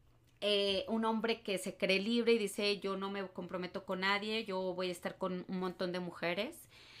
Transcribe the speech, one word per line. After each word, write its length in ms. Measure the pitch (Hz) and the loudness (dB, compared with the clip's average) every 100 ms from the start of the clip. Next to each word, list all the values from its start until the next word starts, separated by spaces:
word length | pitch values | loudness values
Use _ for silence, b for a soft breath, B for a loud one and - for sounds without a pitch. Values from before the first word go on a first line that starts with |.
| - _ _ - | -20 _ _ -4
Eh, 460 | 208 202 196 190 - | 2 4 4 0 0
un 160 | 226 | 0
hombre 380 | 220 226 226 226 | 2 2 0 0
que 160 | - 185 | -2 -4
se 180 | 190 - | -4 0
cree 240 | 185 190 | 2 4
libre 320 | 202 233 226 | 4 4 6
y 60 | 233 | 4
dice, 420 | 196 - 208 202 | 4 0 0 0
"Yo 160 | 196 190 | -2 -2
no 160 | 196 | -2
me 160 | 202 185 | -4 -6
comprometo 580 | - 180 185 180 196 - | -8 -6 -4 -4 -6 -4
con 140 | 185 | 0
nadie, 460 | 190 202 214 220 220 | 2 2 0 -2 -2
yo 280 | 185 185 | -2 -2
voy 140 | 180 185 | 0 -2
a 20 | |
estar 240 | 175 190 - | -2 -6 -2
con 280 | 185 180 - | -2 -2 -2
un 120 | 185 | -2
montón 320 | 185 175 185 | -2 -2 -2
de 80 | 180 | -2
mujeres". 560 | 175 - 170 175 254 - - B B B | -4 -2 -2 0 -2 -6 -18 B B B